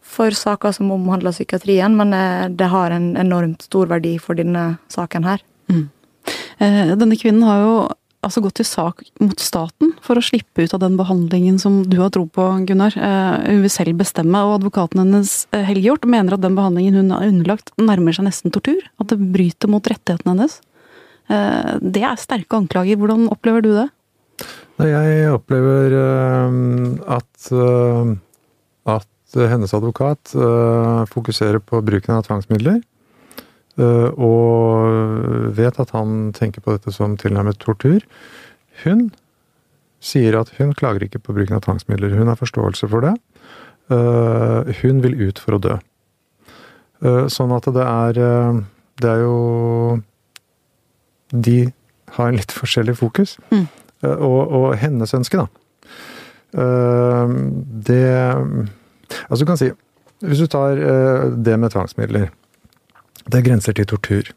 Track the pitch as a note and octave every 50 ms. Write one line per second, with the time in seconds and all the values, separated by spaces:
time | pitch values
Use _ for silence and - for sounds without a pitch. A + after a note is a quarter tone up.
0 | _ - - - A3+ A3 G#3 - - G#3+ G#3 G3 - G#3 G3 - G3+ G3 G3 F#3
1 | F#3 F#3 F#3+ F#3 F3+ F3+ E3+ - - - - F#3 - G3 G3 F#3 F3+ G#3 A3 G#3
2 | G#3 G3+ G3 F#3+ F#3 F#3 F3+ F3+ F#3 F#3 F3+ F3 F#3+ F3+ F3+ F#3+ F3+ E3+ E3+ F3
3 | F3 F3 F3 F#3 F#3 F#3 F3+ F3 E3+ E3 E3 - - _ - F#3+ F#3 E3+ E3+ E3+
4 | E3 E3+ E3 E3 - - E3+ E3 E3 E3+ F3 F3 E3+ E3 E3 - _ _ - -
5 | F3 - - F3 D#3+ F3+ G3+ G3+ _ _ _ _ _ - F#3 E3 D3+ C#3+ _ _
6 | _ _ _ _ _ - - - - - - _ G#3 G3+ G3+ G3+ G3 D#3 F3+ G#3
7 | A#3 A3 A3 A3 - A3+ G#3+ A3 A#3 A3 G3+ G3+ G#3 A3 A3+ A3 - - - _
8 | _ _ _ _ - G3 - A#3+ G#3 G3 - - A#3 - - - D#3+ E3+ F3 -
9 | - - _ - G#3 G3+ G3 - - - - F3 D#3+ E3 _ _ D4+ D#4+ D#4+ -
10 | - - A#3+ A#3+ A#3+ - - A3+ - _ _ - E3 E3 - F#3 F#3 F3+ F#3 F#3
11 | F#3+ F3+ F#3+ F3+ E3+ E3 F#3 F3+ F3+ F#3 F#3+ F#3+ - G3+ G3 G3 F#3+ F#3 F#3 F3+
12 | F#3 G3 F#3+ F#3 F3 D#3+ _ - F#3 F#3 F#3+ F#3+ F#3 F3+ G3 F#3+ G3 G#3+ - G3
13 | - G3+ G3 F#3+ F#3+ F#3 - - - - G#3 G3+ G3 G3+ - - F3 E3 E3 E3+
14 | G3 - - - D#3+ E3 F3+ G#3 G3+ G3+ G#3 G3+ F#3+ G3+ - G3+ F3 E3 - F#3
15 | F#3 F#3+ G3 G#3 G3+ G3 - - - _ - G#3 G3 F#3+ G3+ G3 F#3 A3+ C#4+ D4
16 | - A#3+ A#3+ A3+ F#3+ F3+ G3 G3 F#3 F#3 F#3+ F#3+ G3 F#3+ F3 F3 F#3 G3 G3 G3
17 | F#3+ F#3+ F#3 - F#3+ G#3+ G3 F3 E3 F3 G#3 G#3+ _ - _ - A3 A3 G3+ F#3
18 | F3 E3 D#3+ - G3 G3 F3+ - - F3 - G3+ - C4+ D4+ F#4+ - - _ _
19 | G#3+ G3+ A3+ G3+ G3 F#3 F#3 F#3+ F3+ F3 - _ - G#3 G#3 G#3 G3+ - G#3+ -
20 | _ - F3 E3+ - F3+ F3+ F#3 A#3+ D#4+ - - _ _ _ _ _ _ - -
21 | - _ _ _ _ - G#3 G#3 G3+ G3+ - A1+ - - - - - F#3 F#3 G3
22 | A3 - A3+ - - - C4+ A3 F3 _ - A3 F#3+ D#3+ - F#3 F3+ F#3+ G#3+ G3+
23 | G#3 G#3+ A3 A3+ A#3 G#3+ G#3+ - - A#3 A3+ A#3 A3 A3 G#3 G#3 A#3+ C#4+ _ _
24 | _ _ _ _ _ _ _ - - - - - - _ _ - D#3 D#3 D3 D3
25 | D#3 D#3 D#3 D#3 D#3 D3+ C#3+ A2 - _ C3+ C3 C3 C3+ C3+ C3+ C3+ C3+ C3+ C3+
26 | C3 C3 C3 C3 C3 B2+ B2+ B2+ B2+ B2+ B2+ B2+ B2+ B2 B2 B2 B2 B2 B2+ -
27 | - - C3 B2 - _ _ _ - - C3 B2 B2 B2 B2 B2 B2 A#2+ A#2+ A#2
28 | A#2 A#2 A2 F#2+ _ _ _ _ _ _ _ _ _ _ _ _ _ A2 G#2+ A2
29 | - _ _ _ _ _ - A#2+ B2 A2+ A#2+ A#2+ G#2 F#2 - G#2+ G#2+ A#2 A2+ -
30 | C3+ C#3+ D3 _ _ - - C3+ B2 A#2 A#2 A#2 A#2 A#2 A#2 A#2 A#2 A2+ A#2 A#2
31 | A2+ G#2 - B2 A2+ A#2 A2 - G#2+ G#2+ G#2 A2 - _ - A2+ G#2+ G#2 G#2 G2
32 | - - A2+ A2+ G#2 - G#2+ G2+ G2+ _ A2 G#2 A2+ D3+ G#3 A#3+ A#3 _ _ _
33 | _ _ _ _ _ _ - - - _ _ _ _ _ _ - B2+ A#2+ A#2+ A#2
34 | A#2 B2 - D3+ B2 A2+ A2+ A#2 A#2 A#2 A#2 A#2 A#2 A2+ A2+ A2 A2+ A2+ A2+ A2
35 | A2 A2 A2 A2 - - - A#2 A#2 A2+ G#2 G#2 A#2 B2 - - B2+ - - A2+
36 | A2 A2 A2 A2 A2 G#2+ G#2 - A2+ G#2 G2+ - - - A2 G2+ _ G#2 G2+ -
37 | G#2 G#2 G#2 G2+ - A2 G2+ G2+ G2+ G#2 G#2 - - - G#2+ - - C3+ E3+ G#3+
38 | - _ _ - - - - - - - _ _ _ _ _ - - D#3 F#3+ A#3
39 | A#3+ G#3+ - _ _ _ _ _ _ _ _ _ _ _ _ _ _ _ _ _
40 | - - - C#3+ A#2+ A2 G#2+ A2+ A2+ - - - C3+ C#3+ C#3+ - D3 B2+ G#2 G2
41 | G2+ G2 - A#2 _ - G#2 G2+ G2+ F#2+ G#2+ G#2+ G2+ - F#2+ F#2 - - G#2+ G2+
42 | G2+ G2+ G2+ G#2 A2 A#2 A#2 - B2+ A#2+ - A#2 G#2+ F#2+ G2 - - G#2 G#2+ A#2
43 | B2 D#3+ G#3+ A#3+ _ _ _ _ - - - - - - _ _ _ _ C3 A#2+
44 | A#2+ A#2+ A#2+ A#2+ A#2 A2+ A2+ A2+ A2+ A#2 A2+ A#2 - - A#2 - - B2+ C3+ C3+
45 | B2+ B2 C3 C3+ G2+ F#2+ G2 - - - G#2 G2+ F#2+ - - - - _ _ _
46 | _ _ _ _ _ _ _ _ _ - - - - - - _ _ _ _ _
47 | - B2+ B2 B2 C3 C#3 - - C3 B2 B2 A#2+ - C#3 B2+ B2+ B2+ B2 A#2 A#2
48 | A#2 A#2 A2+ A#2+ A#2+ A#2+ A#2+ A#2+ A#2+ A#2+ A#2+ A2+ G2+ G2 _ _ _ _ _ -
49 | A#2 A#2 A2+ A2+ A#2 A#2+ A#2+ A#2+ A#2+ A#2 A#2 A#2 A#2 A#2 A#2 A#2 A#2 A#2 A#2+ A#2
50 | G#2+ _ _ _ _ _ _ - _ _ _ _ _ _ _ _ _ _ _ _
51 | _ _ _ _ _ _ - A#2+ A2 A#2 A#2+ B2 A#2+ B2+ - _ _ _ _ _
52 | _ - - - A#2+ A#2+ B2 A2 F#2+ - - - - - - A#2+ A2+ A2 A#2+ -
53 | B2+ A2+ - - G3+ - - - - _ A3 G#3 F3+ D3+ - - _ - _ _
54 | - C3+ C#3+ - D3+ C3+ B2+ C3 C#3+ D#3+ D3 C3 C3 C3+ C3 G#2+ A#2 D#3 C#3+ A#2
55 | A2 A2 - B2+ B2+ - - F#3+ B2 - _ _ _ _ _ _ _ - - -
56 | - - - - - - - _ _ _ - E3 B2+ B2+ B2+ B2 B2 B2 A#2+ A#2+
57 | B2 B2 B2 A#2+ A#2+ A#2+ B2 C3 C3+ C3+ C3+ - - C#3 A2+ A2 G#2 - A#2+ B2+
58 | C3 B2+ B2+ B2+ B2+ B2 C3 C3+ C3 C#3+ C#3+ B2+ A2+ G2+ G2+ - _ _ _ _
59 | _ _ - - - - B2+ A#2+ D3+ D#3 F3 D3 C3+ B2+ - _ _ _ _ _
60 | _ _ _ _ G#3+ F3 C#3+ C#3+ E3 D3+ - C#3+ C#3 C#3 C#3 C#3 D3+ C#3+ C3 C3
61 | C3 C3+ C3 C3 C3+ B2+ B2 A#2+ A2 A#2 A2 A2 A#2 A2+ - G2+ F#2 F2+ - -
62 | A2 G#2+ G#2+ G#2 G2+ - - _ _ _ _ _ _ _ _ _ _ _ _ -
63 | _ _ _ - _ - B2 B2+ A#2+ B2 B2 G#2+ G2+ - G#2 - G#2+ G#2 A2 G#2
64 | - - G2+ G2+ G#2 - -